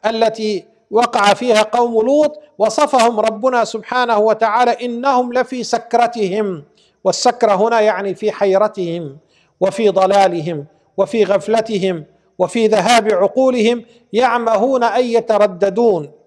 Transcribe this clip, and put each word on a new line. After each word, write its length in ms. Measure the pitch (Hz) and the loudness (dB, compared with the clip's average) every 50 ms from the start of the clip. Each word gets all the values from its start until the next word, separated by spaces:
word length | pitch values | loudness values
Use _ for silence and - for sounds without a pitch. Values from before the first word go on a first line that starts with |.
| - | -4
التي 600 | 214 233 226 220 220 220 220 220 214 208 180 - _ _ _ _ _ | -4 -2 0 0 -2 -2 -2 -4 -4 -4 -4 -8 _ _ _ _ _
وقع 420 | - 214 240 240 - 233 202 202 202 | -2 0 0 0 0 0 2 2 2
فيها 280 | 202 247 247 226 214 | 2 2 0 2 2
قوم 440 | 214 214 - 240 240 240 233 220 220 | 2 0 0 -2 -2 0 0 0 0
لوط، 340 | 247 277 294 302 294 294 - - _ _ _ | 2 2 2 2 0 -2 -6 -20 _ _ _
وصفهم 600 | 202 220 - - 302 285 - 254 226 233 240 214 | -2 -2 2 0 0 2 4 4 4 4 2 0
ربنا 440 | 214 220 214 202 214 262 254 240 226 | -2 -2 -2 -2 -2 0 0 0 -2
سبحانه 520 | - - 220 190 - - 247 247 240 233 208 | -2 -4 -12 -10 -6 -2 -2 0 0 2 2
وتعالى: 540 | 208 220 214 214 226 226 208 233 247 240 240 240 240 | 2 2 2 0 0 0 2 2 2 2 0 -2 -4
"إنهم 480 | 247 233 233 247 277 269 247 254 247 240 | -8 -8 -4 -2 0 0 0 0 0 -2
لفي 300 | 247 254 247 262 254 226 | -4 -4 -4 -6 -10 -6
سكرتهم". 1000 | - - 226 233 - - 233 240 233 240 240 208 185 180 214 214 202 185 156 143 _ _ _ _ _ _ _ _ | -4 -4 -6 -6 -2 0 0 0 0 0 -4 -4 -4 -2 -4 -4 -4 -6 -10 -12 _ _ _ _ _ _ _ _
والسكرة 500 | 190 180 - - 247 240 247 240 214 202 | -2 -2 0 0 0 0 2 2 2 2
هنا 240 | 180 202 226 233 233 | 2 2 2 2 2
يعني 340 | 214 214 202 180 202 196 185 | 2 2 0 -2 -4 -8 -8
في 160 | - - 214 | -4 -4 -6
حيرتهم، 840 | - - 202 202 190 190 208 214 214 - 185 170 165 175 170 143 135 151 _ _ _ _ _ _ _ _ | -2 0 0 2 2 2 2 0 -2 -4 -6 -6 -6 -8 -8 -12 -14 -18 _ _ _ _ _ _ _ _
وفي 300 | 180 190 - - 233 208 | -2 -2 -2 0 0 2
ضلالهم، 760 | 185 190 190 185 196 202 196 185 175 170 151 170 170 147 143 147 _ _ _ _ _ - | 2 2 2 4 4 4 4 2 2 -2 -6 -6 -8 -8 -10 -14 _ _ _ _ _ -4
وفي 260 | 196 185 - 226 208 | -4 -2 2 0 0
غفلتهم، 800 | 180 202 196 - - 220 226 220 226 226 196 175 190 180 165 151 _ _ _ _ _ _ _ | 2 2 -2 0 0 -2 -2 -2 -2 -4 -2 -2 -2 -4 -4 -8 _ _ _ _ _ _ _
وفي 280 | 180 170 - 240 226 220 | -4 -2 0 0 2 2
ذهاب 460 | 202 208 175 208 240 233 208 214 214 | 2 2 2 4 2 2 4 2 0
عقولهم، 720 | 180 190 190 - 254 262 262 254 247 208 226 240 240 220 _ - _ _ _ - | 2 0 0 2 2 0 2 2 2 2 0 0 -2 -6 _ -20 _ _ _ -2
يعمهون 720 | 208 247 247 233 240 233 226 226 202 208 262 269 254 240 | 0 0 0 0 0 0 0 0 0 0 0 0 2 0
أي 300 | 226 202 240 254 247 226 | 0 0 0 -2 0 0
يترددون 1000 | 233 226 - 226 202 208 208 185 170 196 196 185 202 240 233 196 165 147 143 - _ _ | -2 0 0 2 2 2 0 0 -2 -4 -2 0 2 2 2 2 0 -4 -8 -16 _ _